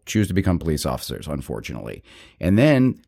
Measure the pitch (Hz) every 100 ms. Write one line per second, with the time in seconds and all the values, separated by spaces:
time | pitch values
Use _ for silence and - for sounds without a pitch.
0 | - 107 98 92 92 85 80 76 69 62
1 | - 55 76 71 65 55 - 57 53 50
2 | - - - - 90 101 151 135 127 -